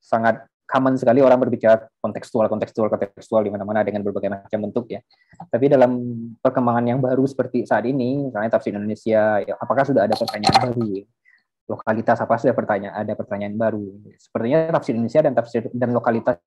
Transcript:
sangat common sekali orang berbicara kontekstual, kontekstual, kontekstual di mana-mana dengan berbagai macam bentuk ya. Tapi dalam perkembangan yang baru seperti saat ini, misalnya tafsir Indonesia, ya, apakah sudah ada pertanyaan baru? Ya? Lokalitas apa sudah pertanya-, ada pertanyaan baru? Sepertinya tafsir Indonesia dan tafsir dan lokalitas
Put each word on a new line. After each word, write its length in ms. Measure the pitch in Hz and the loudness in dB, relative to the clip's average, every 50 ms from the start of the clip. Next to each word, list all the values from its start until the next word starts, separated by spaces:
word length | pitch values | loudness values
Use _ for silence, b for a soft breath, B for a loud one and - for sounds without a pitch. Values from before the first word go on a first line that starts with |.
| _ | _
sangat 420 | _ - 113 226 233 226 - - _ _ _ _ - | _ -2 0 2 0 0 0 -6 _ _ _ _ -4
common 300 | - 131 131 131 131 127 | -2 0 2 2 0 2
sekali 240 | 131 120 117 135 139 | 2 4 4 6 6
orang 160 | 127 127 123 | 6 6 6
berbicara 460 | 131 120 117 117 - 110 110 110 - - _ _ | 4 0 0 0 4 4 4 4 2 -8 _ _
kontekstual, 480 | - 110 107 95 - - _ 117 110 104 | -8 -6 -6 -8 -12 -6 _ 0 0 0
kontekstual, 400 | 107 107 - - _ - 110 107 | 0 -2 -4 -6 _ -2 0 0
kontekstual 500 | 107 104 101 - _ - - _ 113 110 | 0 -2 -4 -6 _ -20 -10 _ 0 0
di 80 | 107 101 | 0 0
mana-mana 320 | 101 101 98 101 107 110 | -4 -6 -6 -4 -2 0
dengan 240 | 107 104 107 104 101 | 0 0 -2 -4 -4
berbagai 240 | 101 95 98 98 98 | -4 -4 -4 -4 -4
macam 300 | 101 98 - - - 104 104 110 | -6 -6 -10 -8 -6 -6 -6 -4
bentuk 240 | 98 123 120 - | -4 -4 -6 -4
ya. 100 | - 98 _ _ b b b b b b - _ | -12 -12 _ _ b b b b b b -12 _
Tapi 160 | - 117 127 143 | -2 0 2 4
dalam 260 | 147 135 123 123 127 123 120 123 120 117 117 117 113 _ _ | 6 6 6 4 2 -2 -4 -6 -8 -8 -10 -12 -14 _ _
perkembangan 420 | 131 127 135 123 120 117 117 120 | -2 0 2 0 2 0 0 0
yang 140 | 120 120 131 | 0 0 0
baru 240 | 127 127 131 131 131 | 0 0 2 0 0
seperti 400 | 135 - - 123 123 - 120 110 | 0 0 -4 -4 -2 -2 -4 -2
saat 220 | - 127 107 107 120 | 0 -2 0 0 -2
ini, 420 | 139 139 120 123 135 143 143 135 | -2 -2 -2 -2 -2 -2 -4 -4
misalnya 240 | 117 104 107 113 - | -4 -4 -2 0 0
tafsir 220 | - - 113 98 | 0 -2 -2 -6
Indonesia, 680 | 101 104 107 107 - _ 110 110 107 107 107 107 104 | -4 -4 -6 -6 -6 _ 0 2 4 4 2 2 0
ya, 140 | 95 - 87 - | -2 -4 -6 -8
apakah 300 | - - - 120 139 131 | -4 -2 0 0 0 2
sudah 180 | 135 123 98 | 4 2 4
ada 80 | 110 - | 2 0
pertanyaan 400 | - 113 - - 107 104 101 - 117 - 127 | -2 -2 -6 -6 -2 0 2 2 2 2 2
baru? 160 | 117 120 113 107 | -2 -2 -4 -4
Ya? 140 | 98 98 101 _ _ _ b b b b b b _ _ _ | -4 -8 -10 _ _ _ b b b b b b _ _ _
Lokalitas 560 | _ 107 - - - 110 110 113 - 117 113 | _ -10 -4 -2 -2 0 0 2 2 2 2
apa 160 | 117 101 117 117 | 2 0 0 2
sudah 160 | - 135 117 | 2 2 2
pertanya-, 400 | 117 110 92 107 98 101 101 82 | 2 0 0 -2 -2 -2 -6 -8
ada 240 | 101 107 104 107 - | -6 -6 -6 -6 -8
pertanyaan 400 | 110 - 104 101 104 104 104 107 | -8 -8 -8 -8 -6 -6 -4 -2
baru? 320 | 113 110 110 107 104 98 98 104 107 104 _ _ | -2 -2 -2 -4 -8 -10 -14 -18 -20 -20 _ _
Sepertinya 480 | _ _ _ 113 113 117 139 160 160 160 | _ _ _ -4 -2 2 2 2 0 0
tafsir 240 | 165 151 - - 120 | -2 -4 -2 -2 -2
Indonesia 320 | 113 117 110 - 156 156 | -2 -2 0 2 2 2
dan 80 | 147 127 | 2 2
tafsir 320 | 120 117 - - 117 110 143 - | 0 -4 -2 -4 -6 -6 -4 -4
dan 160 | 120 123 120 120 120 | -4 -2 0 0 0
lokalitas 400 | 117 123 117 117 110 - 123 - _ | 2 2 0 0 0 -2 -4 -4 _